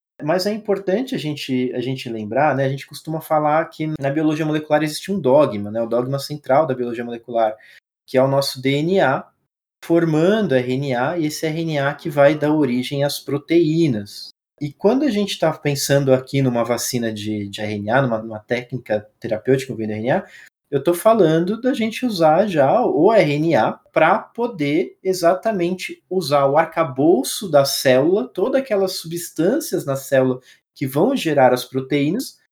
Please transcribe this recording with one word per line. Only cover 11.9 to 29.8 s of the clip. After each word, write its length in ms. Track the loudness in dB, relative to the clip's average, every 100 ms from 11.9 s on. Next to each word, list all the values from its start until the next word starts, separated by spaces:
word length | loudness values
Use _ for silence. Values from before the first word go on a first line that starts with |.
que 160 | -4 -6
vai 260 | 4 4
dar 160 | 4 0
origem 540 | 2 2 0 -2 -2
às 140 | -2 -4
proteínas. 1120 | -6 -6 0 2 2 2 2 0 -6 -14 -18 _ _ _
E 140 | -12
quando 300 | 0 2 2
a 80 | 0
gente 280 | 0 -4 -2
tá 140 | -2
pensando 600 | -2 -4 -4 0 2 4
aqui 260 | 2 2 0
numa 240 | 0 0
vacina 480 | -2 -2 -2 -4 -4
de, 340 | -6 -6 -6 -6
de 120 | -8
R 140 | -6
N 160 | -6 0
A, 100 | 0
numa, 180 | 2 -2
numa 200 | -6 -12
técnica 680 | -6 -6 -6 -12 -4 -4 -4 _
terapêutica 500 | -6 -4 0 0 0
envolvendo 220 | -8 -6
R 80 | -4
N 100 | -2
A, 120 | -2 -4 -18 -20 _ _
eu 140 | 2
tô 100 | 2
falando 680 | 4 4 4 4 4 0 -2
da 120 | -2
gente 320 | -2 -4 -4
usar 440 | -6 2 4 4 2
já 360 | 2 2 4
o 280 | 2 4 6
R 200 | 6 4
N 200 | 2 2
A 180 | 2 2 -2 _
pra 260 | 2 4 2
poder 800 | -2 -6 -6 -4 -2 0 -2 -6
exatamente 960 | -4 2 2 2 -2 -2 -2 -4 -8 -14 _
usar 360 | -4 0 2 4
o 120 | 2
arcabouço 920 | 0 -2 -4 2 2 2 0 -6 0
da 160 | 2
célula, 640 | 2 0 2 4 4 2 -2
todas 340 | -4 0 0
aquelas 340 | 0 0 0
substâncias 920 | -4 -8 -10 -10 0 0 0 -2 -6